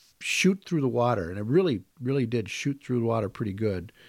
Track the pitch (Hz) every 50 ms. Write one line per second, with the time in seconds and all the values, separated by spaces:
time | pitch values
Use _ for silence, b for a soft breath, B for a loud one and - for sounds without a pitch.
0 | _ _ _ - - - - - - 185 202 190 - - 180 156 139 127 113 123
1 | 120 120 120 104 85 80 92 101 104 110 131 180 196 175 127 95 - _ _ -
2 | 123 123 135 139 131 113 123 120 104 - - - - 143 139 135 - - 127 123
3 | 113 117 113 113 104 95 - - 117 104 95 98 110 107 98 90 85 - - B
4 | B